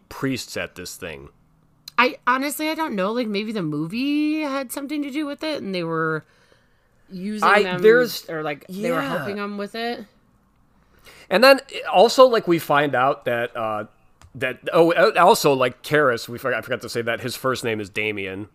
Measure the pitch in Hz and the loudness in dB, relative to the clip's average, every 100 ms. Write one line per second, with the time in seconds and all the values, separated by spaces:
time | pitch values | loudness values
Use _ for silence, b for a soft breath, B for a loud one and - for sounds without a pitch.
0 | _ - 135 127 - 104 87 - 87 - | _ -6 -4 -4 -6 -8 -8 -10 -14 -12
1 | 87 71 73 _ _ _ _ _ - - | -14 -14 -18 _ _ _ _ _ -4 0
2 | 254 - - 262 285 - 311 320 311 208 | 0 0 -2 -2 -2 -4 -6 -4 -4 -4
3 | 190 233 214 202 214 214 156 147 165 226 | -2 -4 -4 -4 -6 -6 -4 -4 -6 -4
4 | 277 294 302 311 294 269 262 285 277 294 | -2 -2 -2 -2 -4 -6 -8 -10 -8 -6
5 | 285 277 285 285 311 285 196 185 165 160 | -6 -6 -6 -6 -8 -6 -6 -6 -4 -2
6 | 160 156 - _ _ _ _ _ _ _ | -2 -4 -10 _ _ _ _ _ _ _
7 | _ 190 196 214 175 208 190 180 214 240 | _ -12 -8 0 4 4 4 4 6 6
8 | 240 - - 156 151 143 - 190 233 254 | 4 -4 -10 -8 -6 -8 -12 -8 -4 -2
9 | 277 - 202 202 202 202 202 226 233 247 | -2 -4 -6 -6 -8 -8 -8 -8 -8 -8
10 | 208 _ _ _ _ _ _ _ _ b | -14 _ _ _ _ _ _ _ _ b
11 | b b b 190 262 269 - 190 160 180 | b b b 4 6 6 2 -12 2 6
12 | 226 262 262 226 175 170 - 143 147 123 | 6 8 6 6 2 0 2 2 2 2
13 | 135 147 127 120 117 123 110 107 107 _ | 0 0 -2 -2 -4 -4 -4 -4 -8 _
14 | _ _ - 120 127 127 - 175 170 170 | _ _ -20 -8 -6 -6 0 4 4 4
15 | 208 175 180 220 151 135 127 - - 151 | 4 6 6 6 4 2 0 -2 0 2
16 | 139 117 - 120 131 113 110 120 117 120 | 2 0 -6 -8 -4 -4 -4 -6 -4 -6
17 | 117 113 123 - 131 120 120 107 98 104 | -4 -4 -6 -4 -4 -2 -2 -4 -4 -4
18 | 107 104 95 95 107 | -4 -4 -8 -10 -12